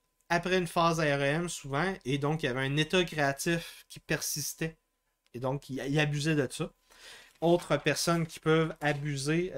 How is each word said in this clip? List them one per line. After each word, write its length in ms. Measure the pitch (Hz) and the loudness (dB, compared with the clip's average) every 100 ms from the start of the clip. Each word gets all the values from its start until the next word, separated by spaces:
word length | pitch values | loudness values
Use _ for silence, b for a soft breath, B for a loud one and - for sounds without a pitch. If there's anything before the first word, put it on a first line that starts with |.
| _ _ - | _ _ -2
après 280 | 170 175 185 | 0 2 2
une 100 | 170 | 2
phase 320 | - 165 160 | 2 2 4
R 200 | 151 143 | 2 2
E 20 | |
M 280 | 139 156 175 | 2 0 -2
souvent, 440 | - 135 139 185 185 | -8 -4 -2 -2 -4
et 140 | 123 139 | -2 0
donc 260 | 143 156 | 0 0
il 40 | 139 | 0
y 20 | |
avait 160 | 127 135 | 0 0
un 120 | 143 | 0
état 260 | 151 185 | 2 2
créatif 840 | 175 156 143 139 175 170 - - - | 2 0 0 0 0 -2 -4 -16 -20
qui 100 | - | -16
persistait. 760 | - 156 - 151 - - 160 - _ _ _ _ _ | -4 -4 -2 -6 -6 -6 -8 -8 _ _ _ _ _
Et 60 | 117 | -6
donc, 300 | 131 139 - | -4 -4 -6
il, 140 | 131 131 | -6 0
il 120 | 151 | 2
abusait 360 | 147 147 151 156 | 2 2 2 2
de 120 | 127 | 0
ça. 200 | - 165 - B B B B B B | -4 -8 -10 B B B B B B
Autres 360 | 165 170 - 147 | 2 2 2 0
personnes 480 | 156 135 - 170 160 | 2 0 0 0 -2
qui 140 | - | -2
peuvent 340 | 156 160 160 - | 2 4 2 0
abuser 720 | 147 143 147 139 139 160 185 | -2 0 -2 -2 0 0 0